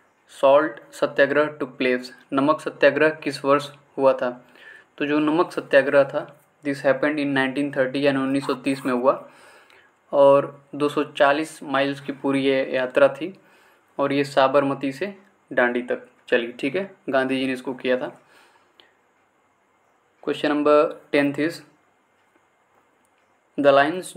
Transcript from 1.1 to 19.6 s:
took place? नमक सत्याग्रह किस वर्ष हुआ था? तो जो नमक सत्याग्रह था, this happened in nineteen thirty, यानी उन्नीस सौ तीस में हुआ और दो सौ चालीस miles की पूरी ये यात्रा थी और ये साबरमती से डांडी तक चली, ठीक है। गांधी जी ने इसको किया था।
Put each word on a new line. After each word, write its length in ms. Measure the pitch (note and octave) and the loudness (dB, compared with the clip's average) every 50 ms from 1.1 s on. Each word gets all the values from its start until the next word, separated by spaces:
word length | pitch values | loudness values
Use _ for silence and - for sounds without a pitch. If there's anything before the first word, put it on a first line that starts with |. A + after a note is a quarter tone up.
| - - C#3 C3 C3+ D3 D3+ D3+ D3+ - | 2 2 2 2 2 0 0 0 -4 -8
took 140 | C#3+ B2+ - - | -10 -10 -6 -4
place? 280 | C3 B2+ B2+ B2 B2 - - - _ _ | -2 0 0 -2 -4 -10 -18 -20 _ _
नमक 280 | C#3+ C3+ - - - - | -4 0 0 0 0 -2
सत्याग्रह 500 | - D3+ - - - C#3+ C3+ D3 D3+ D#3 | -4 -10 -2 2 2 2 4 4 2 2
किस 340 | D#3 - - D3+ C#3 - - | 0 -2 -6 -8 -8 -4 0
वर्ष 260 | C#3 C#3 C#3+ C#3 - - - _ _ _ - | 2 2 2 0 -4 -14 -20 _ _ _ 2
हुआ 140 | C3+ C3 | 2 2
था? 340 | C3 B2+ C3 B2 B2 - - _ _ - - - - - _ _ _ - | 2 2 -2 -6 -6 -10 -16 _ _ -20 -20 -20 -20 -20 _ _ _ -8
तो 80 | D3 | -4
जो 120 | C#3+ D3 D3+ | -2 0 0
नमक 340 | D3+ D3+ D3+ E3 F3 E3+ | 0 0 0 0 -2 -2
सत्याग्रह 520 | - E3+ C#3 C#3 C#3 C#3 B2+ C#3+ C#3+ C#3 C3+ | -6 -10 -4 2 2 2 2 4 2 2 2
था, 360 | C3+ - D3 - - - _ _ _ _ _ - | 2 -2 -8 -10 -10 -16 _ _ _ _ _ -8
this 160 | C#3+ C#3 C#3 | -8 -6 -2
happened 380 | - C#3 C3 C3+ D3+ D3 D3+ D3+ | 0 0 0 0 -2 -2 -2 -2
in 160 | C#3+ C#3+ C#3 | -4 -2 -2
nineteen 400 | C3+ C3 C3 B2+ C#3+ C#3+ C#3+ C#3 | -2 -2 -2 -2 -4 -6 -4 -2
thirty, 220 | C#3+ C3 B2+ B2+ | -2 -2 -2 -2
यानी 220 | C#3+ C#3+ C#3+ C3+ C3+ | -2 0 0 0 0
उन्नीस 280 | C3+ C3+ C#3 C#3 C#3 | -2 -2 -2 -2 -2
सौ 80 | - C3+ | -4 -6
तीस 320 | C3 - C#3 C3+ C3+ - | -4 -4 -4 -6 -4 -4
में 60 | C3+ | -4
हुआ 380 | B2+ B2 B2 C3+ E3 - - - - - - - - - _ _ _ _ _ _ _ _ _ _ | -2 0 2 0 0 0 -6 -18 -20 -20 -20 -20 -20 -20 _ _ _ _ _ _ _ _ _ _
और 560 | - C#3+ C#3 C#3 C#3 C#3 C#3 C#3+ - - _ _ - | 2 4 6 6 6 4 2 -2 -8 -18 _ _ -6
दो 140 | C#3 D3 D3 | -4 -4 -2
सौ 160 | D3 D3+ C#3+ | -2 -2 -4
चालीस 580 | C#3+ - - D3 C#3 C#3+ D3+ D#3 D#3 - - | -4 0 2 4 4 4 2 -2 -6 -10 -16
miles 380 | - D3+ C3+ C3+ C#3 C#3 C#3 C#3 | -10 -4 -2 -2 -2 -2 -4 -6
की 120 | - - | -10 -12
पूरी 320 | - - - C#3 C3+ C3+ C3+ | -10 -6 -4 -2 -2 0 0
ये 280 | C3+ C3+ C3 C3+ - C3+ | 0 0 0 -2 -2 -4
यात्रा 340 | C3 B2+ B2+ - C#3+ C#3 C3+ | -4 -4 -2 2 4 4 4
थी 320 | C3+ - D3+ F#3 F#3+ - _ _ _ _ _ _ _ _ _ _ _ - | 4 -2 -8 -12 -12 -16 _ _ _ _ _ _ _ _ _ _ _ -4
और 140 | C#3 C#3 | -2 -2
ये 120 | C#3 C#3+ C#3 | 0 -2 -2
साबरमती 680 | C#3 - C#3+ C3+ C3 C3+ C#3+ C#3 C#3 C#3 C3+ - C#3 | 0 2 2 2 4 4 2 2 2 -2 -4 -6 -8
से 260 | C3 - F#3 G#3 G3 - _ _ _ _ _ _ | -6 -6 -8 -10 -10 -14 _ _ _ _ _ _
डांडी 300 | B2+ B2+ B2 A#2+ A#2+ B2 | 0 2 2 2 0 -2
तक 260 | B2 - B2 - - - _ _ _ - | -4 -4 -6 -8 -8 -14 _ _ _ -2
चली, 240 | B2+ A#2+ A#2 A#2+ | -2 -2 -2 -4
ठीक 240 | A#2+ - - C#3 - | -8 -8 -6 -4 -4
है। 180 | F#3 G3 F#3+ - _ _ - | -6 -6 -8 -12 _ _ -4
गांधी 320 | C3 C3+ C3 C3 C3+ C3 | -2 -2 -2 -2 -4 -4
जी 60 | C3 | -4
ने 60 | C3 | -4
इसको 220 | C3 B2+ - C#3 B2+ | -6 -6 -8 -10 -10
किया 220 | B2 - B2+ B2 | -6 -2 -2 -2
था। 260 | B2+ C#3+ F3+ - - _ _ _ _ _ _ _ _ _ _ _ _ _ _ _ _ _ _ _ _ _ _ _ _ _ _ _ _ | -2 -4 -8 -12 -16 _ _ _ _ _ _ _ _ _ _ _ _ _ _ _ _ _ _ _ _ _ _ _ _ _ _ _ _